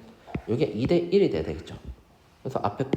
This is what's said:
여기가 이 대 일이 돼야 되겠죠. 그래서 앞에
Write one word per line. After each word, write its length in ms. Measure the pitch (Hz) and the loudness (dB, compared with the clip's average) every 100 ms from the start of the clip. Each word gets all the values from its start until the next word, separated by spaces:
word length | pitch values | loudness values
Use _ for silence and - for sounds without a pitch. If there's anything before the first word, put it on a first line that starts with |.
| - - - - - | -18 -20 -10 -10 -2
여기가 240 | 120 156 | 0 0
이 120 | 104 139 | 0 2
대 100 | 175 | 2
일이 320 | 170 202 185 | 4 4 4
돼야 120 | 82 | 2
되겠죠. 340 | 90 - - - - - - - _ _ | -2 -6 -10 -14 -14 -16 -20 -20 _ _
그래서 180 | - - | -8 -2
앞에 220 | 117 - 131 | -2 -2 0